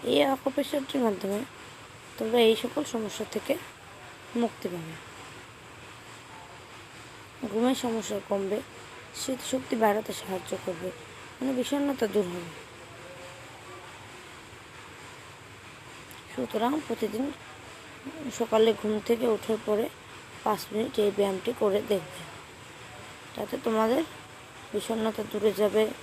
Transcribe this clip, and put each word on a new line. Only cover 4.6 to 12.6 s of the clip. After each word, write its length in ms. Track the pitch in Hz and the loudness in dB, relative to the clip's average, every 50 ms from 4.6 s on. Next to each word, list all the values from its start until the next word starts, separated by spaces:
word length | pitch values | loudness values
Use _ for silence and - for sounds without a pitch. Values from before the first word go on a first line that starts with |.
| - 190 | -4 -4
পাবে। 220 | 175 170 160 160 160 160 - - - - - - - - - - - - - - - - - - - - - - - - - - - - - - - - - - - - - - - - - - - - - - - - 254 220 | -4 -4 -6 -8 -10 -12 -12 -14 -14 -14 -14 -14 -14 -14 -16 -16 -16 -18 -16 -16 -16 -16 -16 -16 -16 -16 -16 -16 -16 -16 -14 -14 -14 -14 -14 -14 -16 -16 -16 -16 -16 -16 -16 -16 -16 -16 -16 -16 -16 -16 -16 -16 -10 -8 -6 -2
ঘুমের 280 | 196 220 233 254 269 - - | 2 4 6 6 4 4 2
সমস্যা 340 | 240 226 226 202 - 214 196 196 - | 0 0 0 0 -2 -4 -4 0 2
কমবে, 300 | 202 196 196 190 202 - - - - - - - - - - - - - | 2 2 2 2 0 0 -2 -6 -14 -16 -14 -14 -14 -14 -14 -12 -8 -6
স্মৃতিশক্তি 540 | - - 262 247 - - - 262 262 - 269 | -2 -2 -2 -2 -2 0 0 0 2 0 4
বাড়াতে 360 | 226 220 208 202 214 208 - 196 - | 6 6 6 6 4 0 -2 -6 -6
সাহায্য 300 | - 190 190 185 - - 190 185 - | -4 -4 -4 -4 -2 -4 -6 -4 -2
করবে, 240 | 190 180 165 180 185 - - - - - - - - - | -4 -4 -2 -4 -6 -6 -8 -14 -14 -14 -14 -14 -14 -6
মানে 160 | - 254 269 269 247 | -2 0 2 2 2
বিষণ্ণতা 460 | 240 - 285 285 285 285 269 254 240 208 196 | 2 2 2 2 4 2 4 2 2 4 4
দূর 120 | 208 196 175 175 | 4 2 2 -2
হবে। 180 | 180 170 170 156 - | -6 -6 -8 -10 -12